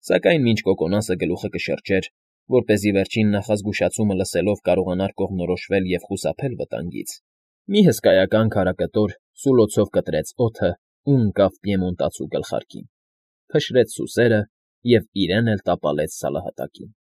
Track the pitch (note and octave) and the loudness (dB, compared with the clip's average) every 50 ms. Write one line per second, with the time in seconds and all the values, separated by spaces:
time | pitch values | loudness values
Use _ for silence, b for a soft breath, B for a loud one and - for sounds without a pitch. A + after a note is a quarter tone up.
0 | _ - - - - F#3 F3 D#3+ C3 A#2 A2+ G2+ - F#2+ F#2+ - - E2 F#2+ G#2 | _ -2 -2 2 2 2 2 4 2 2 2 0 0 -2 -2 -2 -2 -2 -2 -2
1 | G#2+ - F#2 F2 F#2 D#2+ F2 E2+ - G2+ - E2 - - C#2+ - _ - G2 F#2+ | -2 -2 -4 -4 -2 -4 -4 -4 -6 -8 -8 -8 -6 -6 -6 -8 _ -2 -2 -2
2 | F#2 - _ _ _ _ _ _ _ _ B2 B2+ A2 - G#2+ G#2 G2+ G#2 G2 G2 | -2 -4 _ _ _ _ _ _ _ _ 2 2 2 2 0 0 2 0 0 0
3 | F#2+ - - A2+ A2 G#2 G2+ G2+ F#2 - A2 G2+ F#2+ G#2 G2 - F#2+ F2+ - - | 0 0 0 0 2 2 2 0 0 -2 -2 -2 -2 -4 -4 0 -2 -2 0 0
4 | A2 G#2 G2 F#2 F#2+ - - F2 E2+ G2+ G#2 - _ F#2 F2+ F#2 F#2 F#2 F2+ F2+ | 0 0 0 0 -2 -2 -2 -2 0 0 -2 -2 _ 0 2 2 2 -2 -2 -2
5 | F#2+ G2 - - G2 F#2+ F#2+ F#2 F2 F2 F2+ F2+ - - F#2+ G2 F#2+ F2+ F2 F2 | -2 -4 -2 -4 -6 -4 -4 -4 -2 -2 -4 -4 -4 -2 -2 -2 0 0 -4 -4
6 | - - G2 F#2+ - D#2 D2+ - C#3 C#3 A#2+ - - - - A#1 C2 F2 - - | -4 -6 -10 -4 -4 -6 -4 -4 -6 -6 -6 -6 -8 -8 -6 -8 -8 -8 -10 -10
7 | - - - - _ _ _ _ _ _ _ _ _ - G3 G#3 G#3 F3 A2+ - | -12 -12 -14 -18 _ _ _ _ _ _ _ _ _ -2 4 6 6 6 4 4
8 | - G#2 F#2 F#2+ F#2+ F#2 - G#2+ A2+ A2 G#2 G#2+ F#2 F2+ F#2 - F2+ E2+ _ G#2+ | 4 4 6 6 4 4 2 2 2 2 2 0 0 0 0 -2 -4 -2 _ 0
9 | G#2+ G2+ G2+ _ _ _ _ - - C#3 C3 B2 A2 G2 - - G#2 - - F#2 | 0 0 -2 _ _ _ _ -4 0 2 4 4 4 2 2 0 0 2 0 -2
10 | E2+ - D#2+ D#2 D#2 - - _ - D3+ - - - F2+ F2+ _ _ _ _ _ | -2 0 -4 -4 -4 -6 -4 _ -2 -2 -2 -2 -2 -2 -2 _ _ _ _ _
11 | _ - C#3+ C3 A2+ G#2 F#2+ - G2 F#2 - _ _ G2 G2+ F#2+ F#2 F2+ F2+ - | _ 0 2 2 2 2 2 2 2 2 2 _ _ -2 -2 0 0 -2 -2 -2
12 | - E2 - - - D2 - D2 - - - A#1 - _ - - - - _ _ | -4 -4 -4 -6 -12 -6 -4 -6 -6 -4 -6 -8 -8 _ -18 -18 -18 -18 _ _
13 | _ _ _ _ _ _ _ _ _ _ - D#3 D3 - A#2+ B2+ A2+ - - - | _ _ _ _ _ _ _ _ _ _ -2 -2 -2 0 2 2 2 2 0 -10
14 | - - - - A#2 A#2 A2 G#2+ G#2+ - _ _ _ _ _ _ _ A#2+ A#2+ A2 | -10 -6 0 2 2 4 4 2 0 -4 _ _ _ _ _ _ _ 4 4 4
15 | - _ _ G2 G2 E2 F2+ G#2+ A#2 A#2 G#2+ G2 - - F2 F2 - D2+ D2 D2+ | 2 _ _ -4 -2 0 2 2 2 2 0 0 0 -2 -2 0 0 -2 -2 0
16 | D2+ D#2 - - - C#2+ C#2 D2 - - - _ C2 C#2+ _ - - G#2+ A2 _ | -4 -4 -6 -6 -6 -4 -4 -4 -8 -8 -10 _ -12 -12 _ -18 -20 -20 -20 _